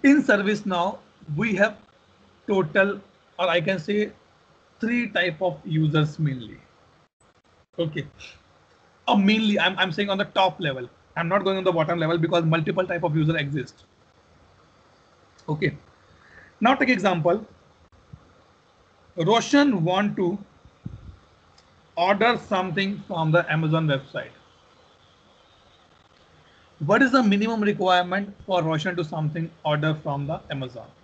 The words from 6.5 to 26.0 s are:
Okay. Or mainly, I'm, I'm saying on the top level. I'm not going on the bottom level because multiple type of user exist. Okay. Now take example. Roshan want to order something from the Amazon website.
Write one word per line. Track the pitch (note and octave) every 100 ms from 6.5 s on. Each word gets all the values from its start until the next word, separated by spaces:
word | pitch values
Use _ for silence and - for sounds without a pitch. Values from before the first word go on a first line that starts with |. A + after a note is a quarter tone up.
| - _ _ _ _ _ _ _ _ _ _ _ -
Okay. | E3 D3+ - - - - _ _ _ _ _ _ -
Or | G3+
mainly, | G3 A3 A3 G3+
I'm, | F3 F#3+
I'm | F#3+
saying | D#3+ G3+
on | F#3+
the |
top | G3 - F#3+ -
level. | D#3 B2+ A#2+ _ _ -
I'm | E3+
not | G3
going | F#3+ F#3+
on |
the | F#3
bottom | E3 D#3 E3+
level | D#3+ E3+
because | D#3+ E3+
multiple | E3 E3 D#3 F#3+ F#3
type | F3
of | E3+ D#3
user | D#3 D#3+
exist. | C#3 D3 B2 _ _ _ _ _ _ _ _ _ _ _ _ _ _ _ _ _ -
Okay. | D3+ D3+ - - _ _ _ - - - _
Now | A#3
take | C4+ B3+
example. | A#3+ G3 E3+ E3+ G3 A3 - _ _ _ _ _ - _ _ _ _ _ _ _ _ _ -
Roshan | E3+ A3+ A3 C#4+ C#4+ G3+
want | D#3+ F#3 G#3 -
to | F3+ G3+ - _ - _ - - - - _ _ _ _ _ _ _ -
order | F3+ G3+ A3+ A#3 -
something | F#3+ F#3 E3+ G3 G3+ -
from | E3+ D#3+
the | E3+ E3+
Amazon | D#3 D#3+ D#3+ D#3
website. | C3+ C3+ C3 A#2 - _ _ _ _ _ _ _ _ _ _ _ _ _ _ _ _